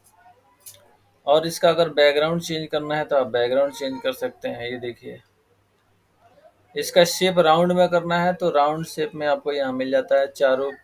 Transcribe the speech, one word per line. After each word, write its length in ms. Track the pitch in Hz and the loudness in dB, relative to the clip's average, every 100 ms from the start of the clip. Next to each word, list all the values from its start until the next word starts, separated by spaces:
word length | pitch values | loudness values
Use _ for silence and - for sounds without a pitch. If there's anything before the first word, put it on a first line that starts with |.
| _ _ _ _ _ _ - - _ _ _ _ 143 | _ _ _ _ _ _ -20 -20 _ _ _ _ 0
और 200 | 156 165 | 2 2
इसका 220 | 165 175 | 0 2
अगर 200 | 160 165 | 2 0
बैकग्राउंड 500 | 147 147 147 156 170 | 4 4 4 0 -2
चेंज 260 | 170 160 156 | -6 -8 -6
करना 280 | 151 151 151 | -6 -4 -4
है 100 | 147 | 0
तो 100 | 143 | 0
आप 120 | 123 | 0
बैकग्राउंड 460 | 120 120 131 143 | 0 4 4 4
चेंज 280 | 139 135 131 | -2 -8 -6
कर 100 | 131 | -6
सकते 360 | 127 127 - 131 | -6 -8 -8 -10
हैं। 200 | 120 120 | -8 -8
ये 80 | 123 | -8
देखिए 400 | 120 117 123 123 _ _ _ _ _ _ _ _ _ _ _ _ - _ _ 147 | -10 -12 -16 -18 _ _ _ _ _ _ _ _ _ _ _ _ -20 _ _ -8
इसका 280 | 147 185 175 | 0 4 2
शेप 340 | - 185 175 | 2 0 2
राउंड 300 | 160 160 180 | 4 4 4
में 160 | 180 175 | 2 2
करना 300 | 170 170 175 | 2 -2 -2
है 140 | 180 180 | 0 -2
तो 140 | 175 | 0
राउंड 340 | 147 147 160 160 | 2 0 0 -8
शेप 280 | - 151 156 | -6 -6 -4
में 120 | 147 | -2
आपको 240 | 139 147 | -2 -2
यहाँ 180 | 143 135 | -4 -4
मिल 180 | 131 131 | -4 -2
जाता 280 | 131 131 139 | -2 0 0
है, 80 | 139 | 0
चारों 420 | - 139 131 139 139 | 0 0 0 -2 -8